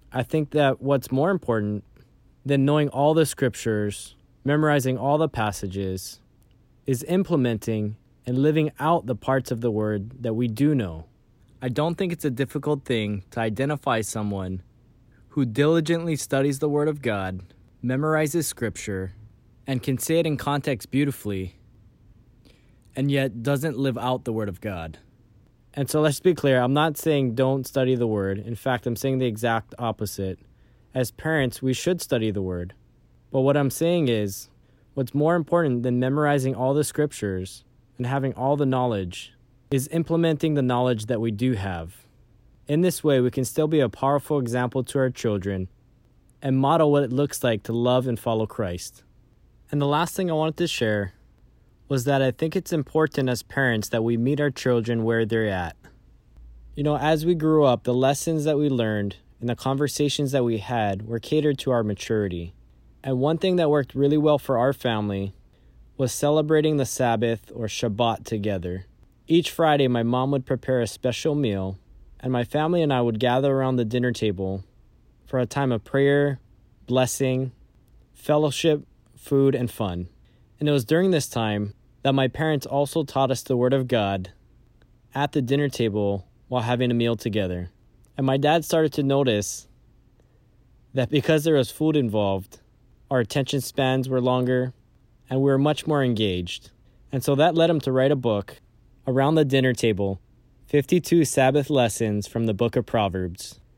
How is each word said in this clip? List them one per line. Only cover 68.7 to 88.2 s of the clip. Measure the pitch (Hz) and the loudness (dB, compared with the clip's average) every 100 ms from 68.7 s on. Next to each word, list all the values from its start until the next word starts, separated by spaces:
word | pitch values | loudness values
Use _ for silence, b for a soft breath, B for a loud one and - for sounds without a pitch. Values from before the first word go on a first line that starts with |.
| 92 - _ _ _ - | -8 -10 _ _ _ 2
Each | 170 - | 2 2
Friday, | - 165 147 131 | 2 4 4 4
my | 120 | 2
mom | 117 123 135 | 0 0 0
would | 139 - | -2 -2
prepare | 127 - 127 | -4 0 0
a | 113 | 0
special | - 123 113 160 | -2 -4 -2 -2
meal, | 147 127 98 95 98 - - - - | 0 0 -2 -4 -8 -16 -20 -20 -10
and | 127 | -4
my | 127 | -2
family | 120 147 156 175 | 0 0 2 2
and | 151 | 2
I | 127 | 2
would | 120 110 | 0 0
gather | 123 127 139 | 2 2 2
around | 135 131 127 | 2 2 0
the | |
dinner | 110 123 123 | 0 0 0
table | 113 107 92 95 98 - - _ _ _ _ - | 0 -2 -2 -4 -6 -10 -20 _ _ _ _ -6
for | 131 | -2
a | 120 | -2
time | 139 135 | -2 0
of | 113 | -2
prayer, | - 139 139 143 143 135 - _ _ _ - | 0 4 4 4 2 -2 -10 _ _ _ -2
blessing, | 127 123 - 135 127 131 - - _ _ - _ | 2 2 0 0 0 -4 -8 -20 _ _ -20 _
fellowship, | - - 151 151 - 165 151 - _ _ - | -8 0 2 2 2 2 2 -2 _ _ -20
food, | - 139 139 | 0 4 4
and | 131 120 | 2 -2
fun. | - 101 87 90 - b b b - | -4 -4 -4 -8 -14 b b b -4
And | 147 | 0
it | |
was | 143 | 0
during | 110 160 190 | 2 2 4
this | 165 - | 0 -2
time | 123 110 104 104 - _ _ | -4 -2 -2 -4 -8 _ _
that | 135 | 0
my | 135 131 | 2 0
parents | - 160 147 - | 0 -2 -2 -2
also | 139 143 165 | -2 0 -2
taught | 143 139 131 | -2 0 0
us | 135 | 0
the | - 127 | -2 0
Word | 123 | 2
of | 135 127 | 2 2
God | 120 101 98 92 - _ _ _ _ _ _ _ | 0 0 -2 -6 -16 _ _ _ _ _ _ _
at | 135 143 | -4 -2
the | 151 | -2
dinner | 123 139 143 | 0 0 0
table | - 113 104 101 101 - _ - | 0 -2 0 0 -2 -8 _ -6
while | 123 | -4
having | 113 123 123 | -2 0 0
a | |
meal | 120 117 113 | 2 0 -2
together. | 117 104 92 90 87 - _ _ _ | -2 -2 -2 -4 -8 -14 _ _ _
And | - | -4